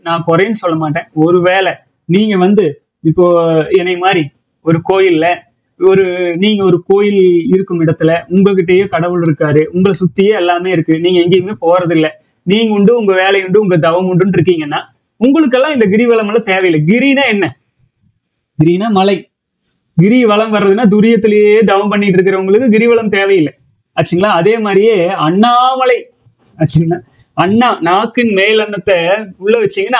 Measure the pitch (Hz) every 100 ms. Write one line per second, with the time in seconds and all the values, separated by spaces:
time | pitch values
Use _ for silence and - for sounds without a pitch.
0 | 170 165 160 165 208 214 175 160 156 165
1 | - 156 160 180 175 190 185 143 _ _
2 | - 185 214 190 185 208 165 139 _ _
3 | 160 160 175 170 165 160 156 - 180 180
4 | 185 370 139 - _ _ 160 165 170 190
5 | 190 160 170 175 - _ _ - 185 190
6 | 185 180 180 170 208 208 190 175 - 196
7 | 208 196 185 175 160 190 196 170 160 156
8 | 160 165 - 185 196 185 175 185 196 170
9 | 175 180 165 147 156 147 156 175 196 180
10 | 180 - 196 214 175 175 185 175 160 160
11 | 175 180 175 185 185 214 165 180 175 165
12 | 156 - _ _ 175 214 226 202 202 240
13 | 202 185 190 196 185 208 202 175 165 254
14 | 185 175 196 185 180 165 151 262 - _
15 | _ - 247 302 294 254 302 277 202 214
16 | 240 226 208 220 208 190 185 156 151 240
17 | 277 277 262 202 151 - _ _ _ _
18 | _ _ _ _ _ - 160 185 220 196
19 | 196 185 - _ _ _ _ _ _ -
20 | 196 254 226 208 220 208 196 202 220 208
21 | 226 226 214 208 208 214 202 196 202 202
22 | 202 180 190 190 190 214 262 214 233 226
23 | 214 196 196 190 143 - _ _ _ -
24 | - 175 208 175 185 226 208 196 220 202
25 | 170 180 151 190 233 240 254 262 254 240
26 | - _ _ _ _ - 156 160 165 170
27 | - _ _ - 180 220 247 196 165 185
28 | 226 247 233 190 202 220 208 202 - 180
29 | 170 208 202 - 196 233 202 196 214 240